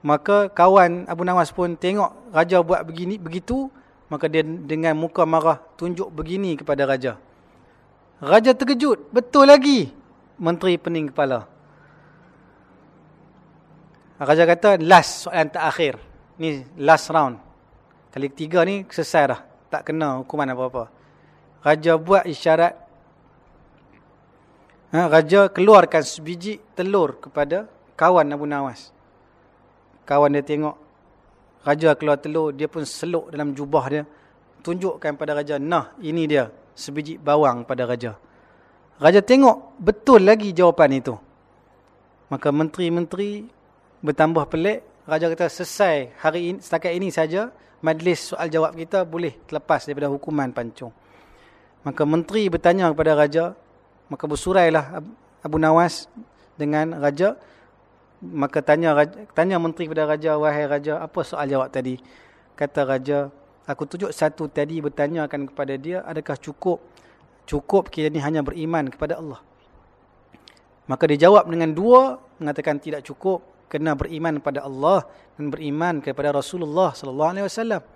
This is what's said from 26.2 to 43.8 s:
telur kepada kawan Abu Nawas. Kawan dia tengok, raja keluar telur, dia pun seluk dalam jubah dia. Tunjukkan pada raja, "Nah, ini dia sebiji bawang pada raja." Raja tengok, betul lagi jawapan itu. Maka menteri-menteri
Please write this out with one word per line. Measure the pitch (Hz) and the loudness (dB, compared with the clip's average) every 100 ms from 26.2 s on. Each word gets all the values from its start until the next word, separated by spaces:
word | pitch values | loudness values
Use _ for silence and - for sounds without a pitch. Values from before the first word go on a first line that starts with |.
| 156 175 190 214 _ | -12 -12 -12 -12 _
telur | - 185 202 151 127 | -6 -2 0 0 -2
kepada | - 147 143 175 220 _ _ - | -12 -6 -4 -4 -8 _ _ 0
kawan | 165 180 147 | 4 4 2
Abu | 143 147 | -2 -6
Nawas. | 147 135 117 - _ _ _ _ _ _ _ _ _ _ _ - | -6 -8 -12 -20 _ _ _ _ _ _ _ _ _ _ _ -2
Kawan | 143 147 | 2 2
dia | 143 139 | 2 -4
tengok, | 151 151 - _ _ _ _ _ _ _ _ 143 | -6 -6 -10 _ _ _ _ _ _ _ _ -2
raja | 151 160 147 | 2 2 2
keluar | 151 143 | 0 -2
telur, | 151 156 156 139 | -2 -4 -4 -4
dia | 151 | -8
pun | 165 143 | -8 -10
seluk | - 160 170 - | -10 -6 -6 -6
dalam | 147 147 | -8 -8
jubah | 135 143 147 131 | -6 -2 -2 0
dia. | 147 147 _ _ _ _ _ | -6 -6 _ _ _ _ _
Tunjukkan | - 175 185 165 156 143 | -8 -6 -6 -4 -6 -6
pada | 151 147 | -6 -6
raja, | 147 143 | -4 -6
"Nah, | 143 170 135 - | -2 -2 -4 -12
ini | 165 170 | -8 -4
dia | 156 147 113 - _ | 0 0 -2 -8 _
sebiji | - - 143 151 165 | -18 -12 -10 -10 -8
bawang | 147 147 143 120 117 | 0 2 2 0 -6
pada | 123 | -6
raja." | 123 120 117 104 _ _ _ _ _ _ _ _ | -4 -6 -8 -12 _ _ _ _ _ _ _ _
Raja | 151 196 | 4 4
tengok, | 202 262 269 214 - - | 4 6 6 4 -6 -4
betul | 175 214 - 233 | -2 0 6 6
lagi | 190 220 208 175 | 8 4 2 4
jawapan | 175 170 151 135 | 4 6 2 2
itu. | 123 110 _ _ _ _ _ _ _ _ _ _ _ | -4 -10 _ _ _ _ _ _ _ _ _ _ _
Maka | 135 151 147 | -4 -2 -2
menteri-menteri | 160 156 175 170 170 180 202 208 220 _ _ _ | -4 -4 -4 -2 -4 -6 -8 -8 -14 _ _ _